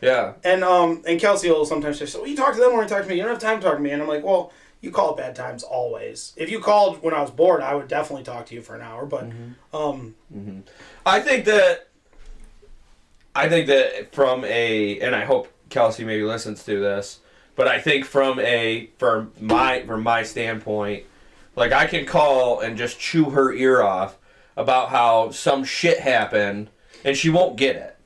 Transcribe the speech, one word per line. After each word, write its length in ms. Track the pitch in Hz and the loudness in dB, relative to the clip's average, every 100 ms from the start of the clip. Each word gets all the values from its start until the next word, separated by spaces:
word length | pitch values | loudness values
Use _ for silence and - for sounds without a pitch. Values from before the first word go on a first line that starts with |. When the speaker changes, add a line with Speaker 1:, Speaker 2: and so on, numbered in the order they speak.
Speaker 1:
Yeah. 320 | 123 127 101 - 180 | 2 2 0 -4 0
Speaker 2:
And, 180 | 185 | 2
um, 380 | 180 180 170 165 165 | 4 4 4 0 -2
and 140 | 170 | 0
Kelsey 300 | 208 190 175 | 2 2 2
will 160 | 156 151 | 2 2
sometimes 340 | 151 147 147 | -2 -4 -6
say, 60 | 147 | -8
"So 180 | - - | -10 -8
you 100 | 294 | 0
talk 160 | 269 220 | 0 4
to 40 | |
them 120 | 247 | 4
when 100 | 233 | 4
you 40 | 208 | 0
talk 140 | 202 | -2
to 60 | 190 | -2
me. 60 | 180 | -4
You 80 | |
don't 80 | 214 | -2
have 80 | 233 | -4
time 180 | 220 220 | -2 0
to 60 | 185 | 0
talk 100 | 143 | 0
to 60 | |
me." 100 | 147 | -2
And 100 | 143 | -4
I'm 60 | 151 | -4
like, 160 | 147 | -4
"Well, 280 | 180 190 170 - _ _ | 0 0 0 -14 _ _
you 100 | - | -8
call 200 | 190 185 | -2 0
at 60 | 135 | -2
bad 180 | 127 123 | -8 -10
times 260 | 127 117 | -12 -12
always. 680 | - 127 123 113 - - - - | -8 -6 -4 -6 -10 -14 -18 -10
If 120 | 160 | -8
you 100 | 220 | -6
called 420 | - 208 202 160 | 2 4 4 0
when 100 | 160 | -4
I 80 | 156 | -2
was 100 | 143 | -4
bored, 300 | - 170 165 | 2 4 4
I 120 | 131 143 | 0 -4
would 140 | 135 | -4
definitely 340 | 143 147 139 | -6 -6 -8
talk 220 | 120 120 120 | -12 -14 -14
to 80 | 117 | -16
you 60 | |
for 140 | 113 139 | -16 -18
an 60 | |
hour." 240 | 117 113 139 | -16 -14 -10
But, 200 | 139 117 | -8 -10
Speaker 1:
Mm-hmm. 460 | 117 120 123 _ 156 | -14 -18 -20 _ -6
Speaker 2:
um, 400 | 151 131 117 110 _ | -4 -6 -12 -20 _
Speaker 1:
Mm-hmm. 260 | 104 101 95 - - - - - | -16 -14 -16 -20 -20 -20 -8 0
I 140 | 196 | 0
think 220 | 269 254 202 | 2 0 4
that, 420 | 208 185 170 - _ _ _ - - - - - - _ _ _ _ _ - | 6 6 2 -6 _ _ _ -20 -20 -20 -20 -20 -20 _ _ _ _ _ -2
I 120 | 147 | 2
think 180 | 170 143 | 2 4
that 460 | 135 127 107 107 | 4 4 -2 -12
from 300 | - 135 127 - | 0 2 2 -2
a, 540 | 117 117 110 104 101 | -2 0 0 -2 -2
and 160 | 127 127 | -2 -2
I 100 | 110 | 0
hope 220 | 135 - _ _ | 0 -2 _ _
Kelsey 340 | - 117 110 | 2 2 0
maybe 200 | 110 107 | -6 -4
listens 400 | 107 113 110 104 | -4 -4 -8 -12
to 160 | - 101 | -6 -2
this, 400 | 101 101 101 - _ _ _ - | -2 -4 -8 -16 _ _ _ -2
but 120 | 127 | 0
I 120 | 123 | 0
think 260 | - 139 135 | 0 -2 0
from 340 | 139 135 127 | 0 2 0
a, 500 | 120 120 113 113 - _ | 0 0 0 -4 -8 _
from 340 | 123 110 110 - | 0 0 -4 -10
my, 440 | 107 113 131 127 113 | 0 2 2 -2 -4
from 180 | 110 | -4
my 200 | 113 117 | 0 0
standpoint, 800 | 110 - 117 110 110 107 104 101 - _ - _ - - | -2 -6 -6 -8 -6 -4 -4 -6 -12 _ -20 _ -18 -2
like, 160 | 117 | 2
I 140 | 131 123 | 2 2
can 180 | 170 139 | -2 0
call 540 | 170 151 131 127 120 | 2 4 4 4 2
and 180 | 113 113 | -2 -4
just 220 | 120 - | -6 -6
chew 260 | - 165 147 | -2 2 4
her 200 | 139 135 | 4 2
ear 280 | 127 131 127 | 4 4 4
off 360 | 107 92 98 - _ _ _ - | 4 2 -4 -8 _ _ _ -6
about 320 | - 127 123 | 2 2 2
how 420 | 131 120 113 110 | 2 4 4 2
some 320 | - - 135 | -2 0 0
shit 360 | 131 - 170 165 | -2 -2 0 2
happened, 720 | 139 123 104 107 101 101 104 _ _ - 139 | 2 0 2 0 0 -4 -12 _ _ -8 -4
and 100 | 139 | 0
she 140 | 160 | 2
won't 260 | 165 180 113 | 4 2 2
get 200 | 135 - | -2 -2
it. 200 | - - | -10 -20